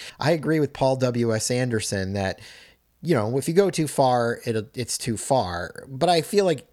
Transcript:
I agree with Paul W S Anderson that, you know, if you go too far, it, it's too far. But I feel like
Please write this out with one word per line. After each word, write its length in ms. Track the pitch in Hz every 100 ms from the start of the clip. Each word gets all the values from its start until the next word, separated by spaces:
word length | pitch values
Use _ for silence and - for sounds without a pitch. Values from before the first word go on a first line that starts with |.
| - -
I 100 | 143
agree 300 | 165 147 160
with 120 | 139
Paul 240 | - 135 131
W 380 | 127 120 117
S 160 | 110 -
Anderson 640 | 123 127 110 - 101 95
that, 280 | 101 95 - - - - _ _ _
you 120 | 160
know, 220 | 135 107 135
if 120 | -
you 60 |
go 160 | 170 196
too 180 | 165 151
far, 520 | - 131 123 117 117 123
it, 240 | 110 107
it's 220 | 131 117 -
too 200 | 127 104
far. 680 | - 131 92 87 85 - -
But 200 | 131 170
I 140 | 170
feel 220 | 147 202
like 220 | 190 139 -